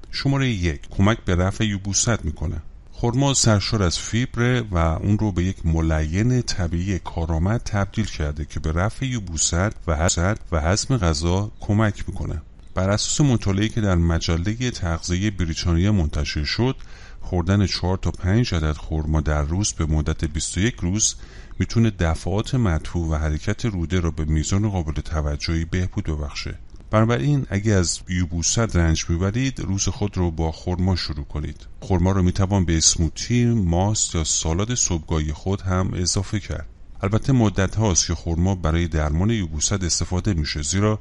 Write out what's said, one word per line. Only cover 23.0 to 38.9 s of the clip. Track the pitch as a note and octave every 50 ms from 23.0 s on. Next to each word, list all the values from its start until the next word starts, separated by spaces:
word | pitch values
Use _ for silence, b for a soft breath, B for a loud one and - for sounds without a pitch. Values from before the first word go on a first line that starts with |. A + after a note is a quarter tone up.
| E2 D#2+
و | D#2+
حرکت | D2 D#2 D#2 D2+ D2+ - - G#2 - -
روده | A#2 G2+ F2+ E2 D2+ F2 F#2
را | E2 E2
به | D2 D#2+ D#2
میزان | D2+ D#2 D#2 D2 - G2 G2 G#2+ A2
قابل | G2 F#2 E2 D2+ D2
توجهی | D#2+ - - E2 D#2+ D2 D2+ D2 C#2+ - - E2 E2 E2
بهبود | D#2 - F#2 F2+ F2+ - G#2 G2+
ببخشه. | - D2+ D2 D2 C#2+ - - - - - - - - - - - -
بنابراین | - G#2+ A2 A2+ A#2+ B2 C3+ D3 D3 C#3 C#2+ -
اگه | F#2+ G2 G2+ A2 G#2
از | F#2+ F2 D#2+ - - - -
یبوست | F2+ F2+ F2+ D#2+ F2 E2+ E2 - - A#2
رنج | A2+ G#2 - F2 E2+ E2 D#2+ D#2+ - -
می‌برید، | E2+ E2+ F#2+ G2 G#2 A#2+ C3+ C3+ B2+ -
روز | E2+ F2+ F#2+ G2 - -
خود | - - G#2 G2+ -
رو | F#2+ F2 F2
با | D#2+ D#2+ D#2+ D#2+ D#2+
خرما | - - F#2 F2+ F2 F2+ F#2+ F#2
شروع | E2+ - - D2+ D2 C#2
کنید. | - - D#2 D2 D2+ D2+ - - - - -
خرما | - - G2 F2 F2 F#2 G2
رو | G2 F2+
می‌توان | F2+ F2+ - G2 F#2 G2+ G2 F2
به | D#2+ E2
اسموتی، | D#2+ - - - - E2+ D2+ - - - - A#2 B2 A#2+
ماست | A#2+ A#2 A2+ F#2+ E2 E2+ F2 F#2+ G#2 G#2+ - - - -
یا | E2+ D#2
سالاد | - - - - D#2+ D#2+ E2+ G#2+ A#2 B2
صبحگاهی | A#2+ - - F2+ E2 D#2+ - E2 D#2 D#2 D#2 D2+
خود | - - F#2+ G2 G2
هم | - F#2+ F#2 F#2 F#2 F#2 F2+
اضافه | F#2 F2+ E2+ - G2+ F#2+ - - G#2
کرد. | - - D#2 - - - - - - - - -
البته | - G2+ G#2 G#2+ - C#3 C3+
مدت | B2 A2+ G#2 F2 - F#2+ F2 -
هاست | G#2 A2 G#2 E2+ - -
که | - E2+
خرما | - - F2 E2 D#2+ F2 F#2+ G2
برای | F2+ E2 D#2 D#2+ E2+ F2
درمان | E2